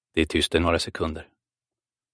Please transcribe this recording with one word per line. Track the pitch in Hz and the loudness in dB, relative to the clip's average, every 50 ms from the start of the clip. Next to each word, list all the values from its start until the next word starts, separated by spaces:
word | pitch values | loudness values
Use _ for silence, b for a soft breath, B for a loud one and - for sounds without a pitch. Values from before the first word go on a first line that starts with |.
| _ _ _ | _ _ _
Det | 80 | 0
är | 80 | 0
tyst | - - 82 76 - - | 2 2 0 0 2 2
i | 82 | 2
några | 85 85 85 82 | 2 2 2 0
sekunder. | - - - - 85 82 78 80 - - _ _ _ _ _ _ _ _ _ _ _ _ _ _ _ _ | 0 -4 -4 -4 -4 -4 -4 -8 -12 -16 _ _ _ _ _ _ _ _ _ _ _ _ _ _ _ _